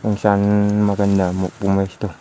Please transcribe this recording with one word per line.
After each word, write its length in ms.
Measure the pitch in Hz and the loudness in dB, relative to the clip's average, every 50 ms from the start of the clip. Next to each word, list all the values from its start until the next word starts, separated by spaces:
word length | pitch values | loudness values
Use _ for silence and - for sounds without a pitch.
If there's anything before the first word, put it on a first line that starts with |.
| - | -2
kung 160 | 113 104 101 | -4 -4 0
saan 240 | - 107 101 101 101 101 104 104 101 104 104 104 104 | 2 2 2 2 2 2 2 2 2 0 0 0 0
maganda 480 | 101 101 98 101 101 98 98 95 90 | 0 0 0 0 2 2 2 2 0
mu-, 200 | 92 95 95 90 - - 104 | -2 -2 -4 -6 -6 -4 -2
pumwesto. 480 | 98 98 98 98 95 - - - 101 87 - | 0 0 0 -2 -4 -6 -8 -8 -8 -8 -12